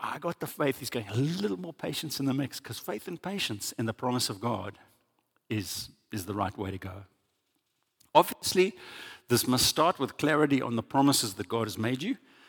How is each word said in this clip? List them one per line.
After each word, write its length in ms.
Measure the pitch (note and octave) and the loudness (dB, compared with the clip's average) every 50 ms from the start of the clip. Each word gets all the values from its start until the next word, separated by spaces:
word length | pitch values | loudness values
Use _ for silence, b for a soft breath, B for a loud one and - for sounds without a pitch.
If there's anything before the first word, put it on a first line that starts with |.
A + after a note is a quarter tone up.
"I 180 | - A2+ A#2+ C#3+ | -8 -8 -6 -6
got 220 | D3+ E3+ E3+ - | -4 -6 -6 -6
the 80 | D#3+ C#3+ | -8 -8
faith." 300 | - - D#3 C#3 C3 - | -4 0 0 0 0 0
He's 120 | C3 - | -4 -6
going, 160 | - B2 G#2+ - | -4 -4 -4 -2
"A 60 | G#2 | 0
little 460 | A#2+ C#3 D#3 F3 F#3 G3+ G#3+ F#3+ F3+ | 0 0 0 0 0 -2 -2 -2 -4
more 140 | F3+ E3+ D#3+ | -6 -10 -10
patience 440 | - - E3+ D3 - - D3 - - | -8 -6 -6 -4 -4 -4 -6 -4 -2
in 80 | C#3 | 0
the 80 | C3+ C3 | 0 0
mix," 240 | C#3 C#3 B2 - - | 0 -2 -4 -6 -10
'cause 220 | - - B2 - | -12 -10 -12 -10
faith 260 | - - G#3 G#3+ - | -8 -8 -8 -8 -8
and 160 | - F3 E3 - | -10 -10 -8 -8
patience 480 | F3+ G3+ G3 - - A2 G2+ - - - - | -6 -4 -4 -4 -4 -4 -6 -6 -6 -4 -2
in 80 | A2+ | -2
the 80 | A2+ A2 | -2 -2
promise 340 | - C3 C3 B2 B2 - - | -2 -2 0 0 0 0 -2
of 120 | A2 F#2+ | -4 -4
God 360 | A#2 A#2+ A2+ G2 G2 G2+ - - - _ _ _ _ _ _ _ _ _ _ _ _ - | -2 -2 -2 -2 -4 -8 -12 -14 -20 _ _ _ _ _ _ _ _ _ _ _ _ -4
is, 400 | A2+ G#2+ F#2 F2 - - - - - _ _ _ - | -4 -2 -2 -4 -6 -8 -8 -10 -14 _ _ _ -10
is 140 | G#2+ F2+ | -8 -6
the 80 | G#2+ G2+ | -4 -4
right 220 | G#2+ F#2+ F#2+ - | -2 -2 -2 -4
way 140 | - G2+ F#2+ | -4 -6 -6
to 80 | F#2+ F#2+ | -6 -8
go. 280 | - F#2+ F#2 F#2+ G2 - _ _ _ _ _ _ _ _ _ _ _ _ _ _ _ _ _ _ _ _ - | -8 -10 -12 -12 -16 -20 _ _ _ _ _ _ _ _ _ _ _ _ _ _ _ _ _ _ _ _ 6
Obviously, 580 | D3+ F3 - - - - - - F#3+ F#3 G3 - B B B B B B B B B B | 6 6 6 2 -4 -4 0 4 4 4 4 2 B B B B B B B B B B
this 220 | - B2 A2+ - B2+ | 2 4 4 4 4
must 180 | B2+ B2 - | 4 4 4
start 320 | - - - D#3 F3 F#3 - | 4 4 4 4 4 4 2
with 180 | C3+ - - | -2 -4 -2
clarity 460 | - - D3 D#3 D3 D3+ C#3 C#3 C3 A#2+ | 0 2 4 6 6 6 4 4 2 2
on 140 | A#2+ A#2+ | 0 -2
the 60 | A#2 - | -2 -2
promises 520 | - - C#3 C#3 C#3 C3 - - G#2+ G2 | 0 2 4 6 6 6 4 2 0 -4
that 140 | G#2+ G#2 - | -6 -4 -2
God 180 | A2 A#2 A2+ | 0 0 0
has 100 | G#2+ G2+ | -2 -2
made 280 | - G#2+ A#2 C3 B2+ D#3 | -2 -2 -2 -2 -2 -2
you. 140 | A3 C4 - B B B B B | -4 -4 -6 B B B B B